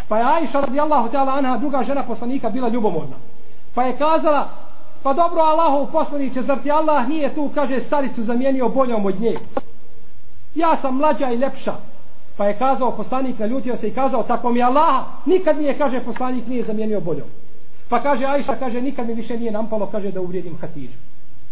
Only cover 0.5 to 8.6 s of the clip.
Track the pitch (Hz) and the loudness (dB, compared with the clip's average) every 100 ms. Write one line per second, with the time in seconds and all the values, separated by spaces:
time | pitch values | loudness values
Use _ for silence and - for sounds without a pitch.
0.5 | 285 254 277 302 285 226 269 269 277 262 | 0 0 0 2 2 2 0 0 0 0
1.5 | 247 294 269 - 277 247 226 240 269 226 | 0 0 0 0 -2 -2 -2 -2 -2 0
2.5 | 240 240 240 208 165 135 127 - - - | 0 0 0 0 0 -2 -2 -2 -2 -2
3.5 | - - - 254 247 302 320 320 285 202 | -2 -2 0 0 0 2 2 2 2 0
4.5 | - - - - - 269 277 339 330 311 | -2 -2 -2 -2 0 0 2 2 4 4
5.5 | 311 330 285 269 311 262 285 269 254 240 | 4 2 2 2 0 0 0 0 0 0
6.5 | 269 285 302 311 294 240 320 277 311 277 | 0 2 2 2 2 2 0 0 0 -2
7.5 | 294 262 262 247 294 254 233 214 240 269 | 0 0 0 0 0 0 0 0 0 0
8.5 | 262 | 2